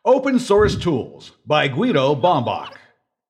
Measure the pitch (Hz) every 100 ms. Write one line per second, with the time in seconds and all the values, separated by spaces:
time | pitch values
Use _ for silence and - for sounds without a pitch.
0 | 220 262 277 254 - 202 208 - 170 131
1 | - - - _ - 151 143 131 247 151
2 | 135 147 175 156 110 87 71 - _ _
3 | _ _